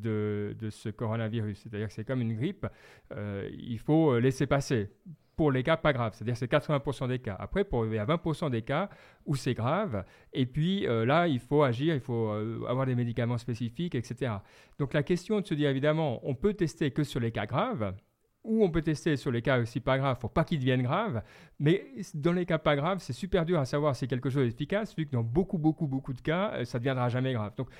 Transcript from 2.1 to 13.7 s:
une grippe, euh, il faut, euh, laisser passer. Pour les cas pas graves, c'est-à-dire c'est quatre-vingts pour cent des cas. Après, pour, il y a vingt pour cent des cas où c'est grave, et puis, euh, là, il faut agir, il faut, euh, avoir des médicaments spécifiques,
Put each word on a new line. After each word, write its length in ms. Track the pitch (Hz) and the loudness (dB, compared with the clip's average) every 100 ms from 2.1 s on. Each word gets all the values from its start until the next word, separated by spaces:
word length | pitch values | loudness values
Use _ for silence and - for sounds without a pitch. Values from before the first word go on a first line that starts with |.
| 131 | -2
une 120 | 113 | 0
grippe, 320 | 110 151 196 104 - - - - | 0 -2 -4 -8 -10 -20 -20 -14
euh, 360 | - 104 98 104 | -10 -8 -6 -8
il 260 | - - 113 | -10 -8 -6
faut, 340 | - 156 160 | 2 4 6
euh, 80 | 120 | 6
laisser 260 | 131 131 139 | 4 2 2
passer. 440 | 139 - 123 95 - - 151 _ - | 0 2 0 -2 -8 -20 -20 _ 0
Pour 160 | 156 | 2
les 100 | 131 | 2
cas 140 | 131 160 | 2 2
pas 160 | 156 | 2
graves, 220 | 127 113 | 2 0
c'est-à-dire 220 | - 110 120 | -4 -4 -4
c'est 120 | 123 | 2
quatre-vingts 320 | 151 - 143 | 2 2 -2
pour 140 | 143 | -2
cent 120 | 127 127 | -4 -2
des 140 | 131 | -4
cas. 160 | 113 98 | -4 -8
Après, 240 | 101 190 | -4 -2
pour, 240 | 202 123 110 | 0 0 0
il 80 | |
y 40 | 110 | 0
a 60 | |
vingt 140 | 104 170 | 0 0
pour 160 | 170 | 0
cent 160 | 151 156 | -2 0
des 120 | 117 | -2
cas 260 | 117 139 196 - - - | -2 -2 -4 -8 -20 -12
où 120 | - 139 | -4 -2
c'est 180 | - | -2
grave, 500 | 120 117 170 214 107 - - - | -2 0 0 0 -4 -6 -12 -8
et 140 | - 127 | -2 -2
puis, 380 | 127 165 196 160 | 0 0 0 0
euh, 180 | 113 113 | 2 2
là, 220 | 156 175 | 4 2
il 100 | 127 | 0
faut 240 | - 143 | 0 2
agir, 320 | 139 117 156 | 4 2 0
il 60 | 151 | 0
faut, 300 | 123 117 110 | -2 -2 0
euh, 340 | 107 110 113 113 | -2 -4 -4 -4
avoir 200 | 127 131 | -2 0
des 100 | 120 | 0
médicaments 420 | 120 117 117 120 | 0 -2 -2 -2
spécifiques, 560 | - 117 120 | -4 -4 -4